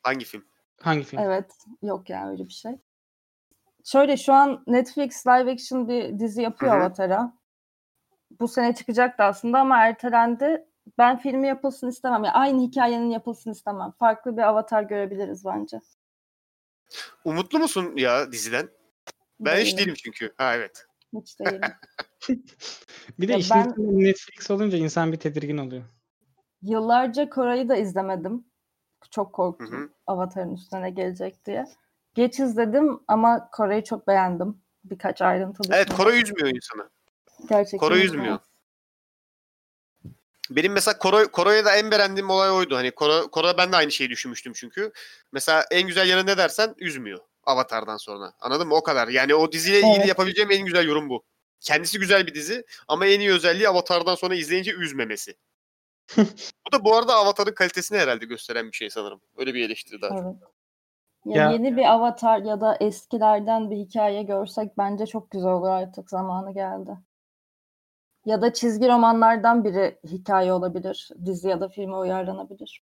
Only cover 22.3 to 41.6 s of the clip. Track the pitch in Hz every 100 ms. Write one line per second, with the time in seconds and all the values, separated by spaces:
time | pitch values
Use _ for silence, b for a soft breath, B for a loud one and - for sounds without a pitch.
22.3 | 254 - _ B B B B B - 190
23.3 | 226 185 226 247 220 214 196 190 190 -
24.3 | - - 202 208 180 156 170 160 160 156
25.3 | 147 143 147 131 127 120 _ _ _ _
26.3 | _ _ _ 190 220 220 240 254 240 294
27.3 | 269 240 247 247 233 208 185 190 185 175
28.3 | 240 _ _ _ _ _ _ _ - 196
29.3 | - 180 170 113 123 147 _ - 185 185
30.3 | 190 180 180 - 190 185 180 185 185 190
31.3 | _ - 220 269 _ _ _ _ - 247
32.3 | 247 269 226 226 254 302 - - 214 226
33.3 | 233 - - 208 214 214 214 - 196 185
34.3 | 175 185 214 _ _ 185 190 202 - 185
35.3 | 185 190 196 175 180 196 185 202 240 214
36.3 | 196 143 123 - 107 101 _ _ _ _
37.3 | _ - 208 202 196 156 180 190 151 117
38.3 | 98 _ _ _ _ _ _ _ _ _
39.3 | _ _ _ _ _ _ _ - - _
40.3 | _ - 127 180 202 214 208 190 208 214
41.3 | - 180 214